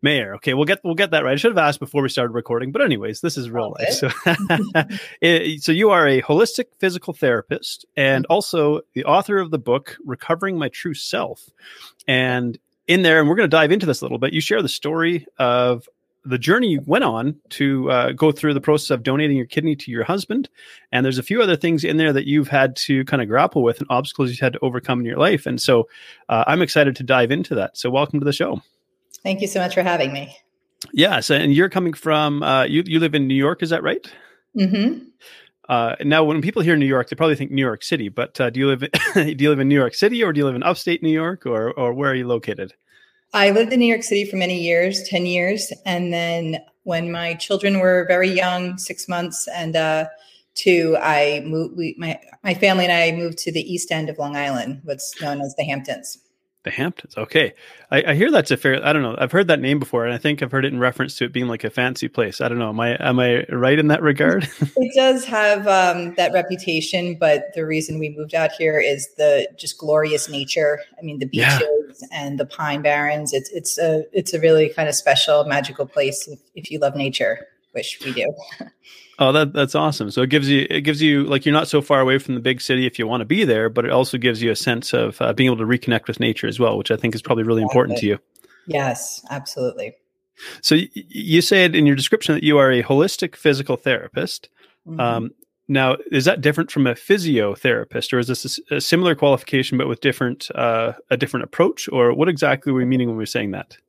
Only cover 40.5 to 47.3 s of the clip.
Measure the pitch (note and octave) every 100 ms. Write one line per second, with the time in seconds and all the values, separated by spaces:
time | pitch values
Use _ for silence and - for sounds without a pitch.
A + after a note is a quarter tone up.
40.5 | B2 E3 F3+ - E3+ E3 D#3 E3 F#3 C3
41.5 | A#2 A2+ - B2 B2 C#3+ C3 B2 A#2 -
42.5 | G#2+ F#2+ _ _ _ _ _ _ G#3+ G3+
43.5 | G3+ A3+ B3+ A#3+ A3+ A#3 G3+ G3+ F#3+ F3+
44.5 | F3+ E3+ E3+ F3+ G3 - F3+ F3+ F3+ F3+
45.5 | G#3 - - - F3 F3 E3+ E3+ E3+ E3
46.5 | D#3+ - _ - E3+ E3+ E3+ E3+